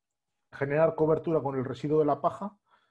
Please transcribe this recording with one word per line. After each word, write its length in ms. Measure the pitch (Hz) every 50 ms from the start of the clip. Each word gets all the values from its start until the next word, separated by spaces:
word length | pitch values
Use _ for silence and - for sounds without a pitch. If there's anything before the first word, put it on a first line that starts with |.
| _ _ _ _ _ _ _ _ _ _
generar 420 | - - 139 135 143 156 165 160 160
cobertura 460 | 160 156 156 160 156 - 170 160 151
con 160 | 127 139 135
el 80 | 135 120
residuo 360 | 123 120 - - 143 156 156
de 40 | 151
la 160 | 147 139 -
paja. 340 | - 165 - - 202 208 - _ _ _ _ _ _ _